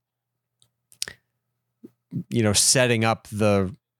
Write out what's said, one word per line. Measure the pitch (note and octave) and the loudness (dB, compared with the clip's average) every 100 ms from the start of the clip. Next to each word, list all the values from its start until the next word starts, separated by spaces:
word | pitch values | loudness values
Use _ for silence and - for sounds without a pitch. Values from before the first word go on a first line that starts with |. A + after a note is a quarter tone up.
| _ _ _ _ _ _ _ _ _ _ - - _ _ _ _ _ _ - _ _ - - | _ _ _ _ _ _ _ _ _ _ -12 -12 _ _ _ _ _ _ -20 _ _ -12 -4
you | A#2+ | 0
know, | G#2+ | 0
setting | G2 - C3+ B2 A#2 A2+ | 2 2 2 2 2 0
up | A2 - | -2 -6
the | G#2 G#2+ G2+ F#2+ C3 _ | -2 0 2 -2 -8 _